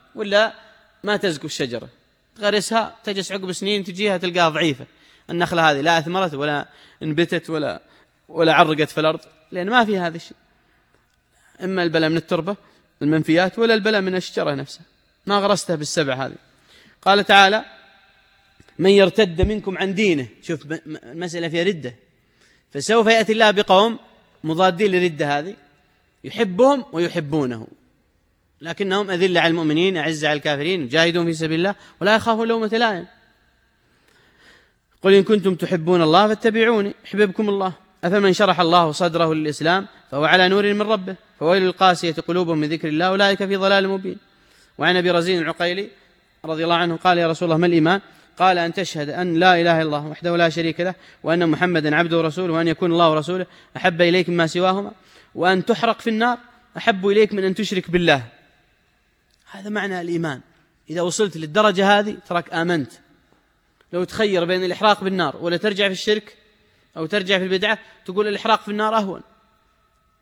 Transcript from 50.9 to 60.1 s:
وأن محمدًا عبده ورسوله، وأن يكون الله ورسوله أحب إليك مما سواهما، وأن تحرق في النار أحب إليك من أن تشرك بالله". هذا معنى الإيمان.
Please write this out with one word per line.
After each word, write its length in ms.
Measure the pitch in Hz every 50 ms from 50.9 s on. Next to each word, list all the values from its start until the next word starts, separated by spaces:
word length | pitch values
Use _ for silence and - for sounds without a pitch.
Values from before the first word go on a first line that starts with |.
| 175 - - - - _ -
وأن 260 | 151 165 175 175 165
محمدًا 460 | 151 - 180 180 175 160 151 151 151
عبده 220 | 156 170 165 165 165
ورسوله، 360 | 160 160 147 175 185 175 160
وأن 140 | 160 165 170
يكون 240 | 160 - 185 175
الله 200 | 165 170 175 165
ورسوله 340 | 156 156 147 151 180 185 180 - - - - _ - -
أحب 240 | - 185 175 165
إليك 280 | 180 170 175 185 170 175
مما 180 | 175 170 165 160
سواهما، 440 | - 175 185 185 185 196 202 202 214 _ _ _ _ - _ _ -
وأن 300 | - 160 180 185 185 175
تحرق 340 | - 226 - - 233 214 -
في 100 | - 233
النار 280 | 220 220 226 247 240 240 - - _ _ _ _ - 165
أحب 300 | - 233 214 190 180 202
إليك 260 | 202 214 220 208 208
من 100 | 202 190
أن 120 | 190 185
تشرك 360 | - 214 - 202 185 - -
بالله". 360 | 170 180 175 165 151 135 117 113 - _ _ _ _ _ _ _ _ _ _ _ _ _ _ _ _ _ _ _ _ _ _ _
هذا 180 | - 196 190 208
معنى 320 | 208 208 196 202 190 180
الإيمان. 400 | 170 175